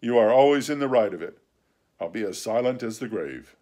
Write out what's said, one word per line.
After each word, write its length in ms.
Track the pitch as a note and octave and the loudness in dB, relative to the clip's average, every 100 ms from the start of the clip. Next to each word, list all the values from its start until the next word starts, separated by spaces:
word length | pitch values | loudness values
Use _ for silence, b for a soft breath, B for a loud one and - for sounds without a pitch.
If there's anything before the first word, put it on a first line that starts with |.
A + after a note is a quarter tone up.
you 180 | A#2+ A#2+ | 2 4
are 140 | G#2+ | 6
always 380 | B2 C#3 C#3+ B2 | 6 6 4 0
in 80 | D3 | -4
the 100 | C#3 | 0
right 240 | B2+ G#2+ | 2 0
of 100 | F2+ | -2
it. 160 | D#2+ - _ _ _ _ _ _ | -12 -14 _ _ _ _ _ _
I'll 100 | E2+ | -10
be 120 | G2 | -6
as 180 | G#2 F#2 | -8 -8
silent 420 | - A2 B2 B2+ | -4 -2 -2 -4
as 160 | B2 A2 | -8 -8
the 100 | B2+ | -8
grave. 480 | A2 D2+ C2 - _ | -8 -8 -10 -18 _